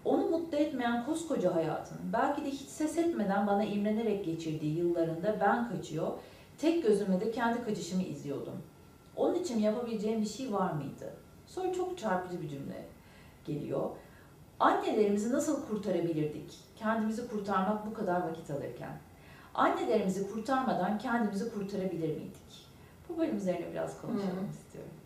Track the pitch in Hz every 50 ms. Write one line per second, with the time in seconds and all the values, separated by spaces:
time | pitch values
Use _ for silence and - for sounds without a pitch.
0 | - - 269 349 - - 330 330 - - 294 294 302 294 269 247 240 240 240 240
1 | 240 302 320 320 - - 269 196 175 180 165 165 160 151 - - - - 160 175
2 | 175 180 196 233 262 294 294 302 294 277 269 - - - - - 311 - - 339
3 | 330 339 - 233 202 185 196 214 208 202 202 202 214 - 208 202 202 214 214 220
4 | 233 214 196 180 - 165 160 156 - 160 151 - 156 151 156 170 175 175 170 170
5 | 165 160 165 170 185 214 214 190 196 202 233 240 233 - 185 - - - 151 156
6 | - - - - - - - - - - - - 285 320 330 339 294 220 202 196
7 | 208 190 185 180 220 226 - 262 233 233 233 - - 214 202 175 170 175 185 185
8 | - - 143 143 139 143 139 - - - - - - - - - - - - -
9 | - - - - 247 330 370 349 - - 240 214 208 214 214 240 233 233 226 190
10 | 208 220 226 220 208 - - - 262 226 202 190 190 - - 147 131 131 - -
11 | - - - - - - - - - - - 359 370 359 - 359 359 - - -
12 | 220 196 185 180 180 175 175 165 156 147 139 135 135 - - - - - - -
13 | - - - - - - - - - - 151 147 - 135 139 - - - - -
14 | - - - - - - - - - - - - - 302 392 403 - 359 254 214
15 | 208 202 202 208 220 240 269 311 311 311 277 262 - - 214 190 196 208 175 170
16 | 165 170 160 156 151 151 - - - - - - - - - - 214 214 226 226
17 | 214 220 220 - - - 214 202 190 202 196 202 190 208 214 208 - - - 180
18 | 175 180 175 180 - 165 160 160 - - 143 139 - 120 - - - - 147 -
19 | - - - - - - - - - - - - 269 339 - 339 339 240 233 214
20 | 190 190 185 190 190 - 220 220 208 - 262 254 - 226 - - 180 202 214 208
21 | - 247 233 233 220 202 196 202 233 233 - 202 190 - 208 190 185 185 165 160
22 | 160 156 147 - - - - - - - - - - - - - - - - -
23 | - - 339 330 320 294 214 202 190 185 175 170 170 - 165 165 160 160 - -
24 | - - - 202 196 185 180 185 - - - - - - - - - - - -
25 | -